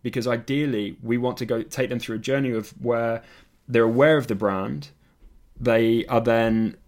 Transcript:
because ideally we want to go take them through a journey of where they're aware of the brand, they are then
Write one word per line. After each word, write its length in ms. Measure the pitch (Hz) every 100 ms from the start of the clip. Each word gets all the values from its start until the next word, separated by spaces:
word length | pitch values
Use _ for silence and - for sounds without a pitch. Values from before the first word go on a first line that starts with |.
because 240 | 123 127 117
ideally 720 | 120 113 139 147 110 101 -
we 140 | 113 120
want 220 | 123 123
to 80 | 113
go 160 | 117
take 260 | - - 127
them 100 | 120
through 180 | - 113
a 20 |
journey 320 | 123 139 135
of 240 | 113 107 -
where 400 | 120 117 117 113 - - _ _ -
they're 180 | 117
aware 340 | 113 117 151 151
of 80 | -
the 80 |
brand, 540 | 101 104 95 101 147 143 _ _ _ - - _ -
they 460 | 120 113 113 113 -
are 140 | 120
then 560 | 117 113 113 113 110 -